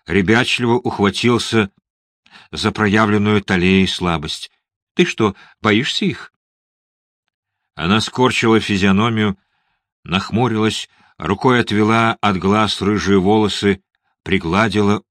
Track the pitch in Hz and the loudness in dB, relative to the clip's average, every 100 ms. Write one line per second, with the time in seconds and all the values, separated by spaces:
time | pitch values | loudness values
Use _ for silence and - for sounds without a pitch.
0 | - 92 90 117 120 - 120 120 117 - | -4 -2 2 2 0 -2 0 -2 -2 -2
1 | 101 - 117 117 - 113 101 _ _ _ | -2 0 0 0 0 -2 -2 _ _ _
2 | _ _ _ - - 78 107 101 107 107 | _ _ _ -20 -16 -4 -4 0 2 2
3 | 107 104 104 104 101 92 92 95 92 - | 2 2 2 0 0 0 2 2 2 -2
4 | 90 80 78 - - _ _ _ _ - | -4 -4 -6 -12 -14 _ _ _ _ -2
5 | 175 - 107 - - _ 110 104 139 - | -2 0 -2 -4 -16 _ 0 0 0 -4
6 | 196 - - _ _ _ _ _ _ _ | -4 -6 -14 _ _ _ _ _ _ _
7 | _ _ _ _ _ _ _ - 82 110 | _ _ _ _ _ _ _ -6 -2 -2
8 | - - 127 - 117 110 - 101 98 98 | -2 0 0 2 2 2 2 0 2 2
9 | 117 113 104 98 _ _ _ _ _ _ | 0 0 -2 -4 _ _ _ _ _ _
10 | 76 95 - 110 123 110 107 - - _ | -6 -4 -2 -2 0 0 -2 -2 -12 _
11 | _ - 78 101 131 123 113 107 107 113 | _ -10 -4 -2 0 0 0 0 2 2
12 | 113 - 104 92 95 107 104 - 98 104 | 0 0 -2 0 0 2 0 -2 -2 -2
13 | 85 98 92 110 104 - 101 95 _ _ | 2 2 4 2 2 0 -2 -2 _ _
14 | _ _ - 95 82 95 110 104 101 104 | _ _ -4 -2 0 0 0 0 0 0
15 | - | -4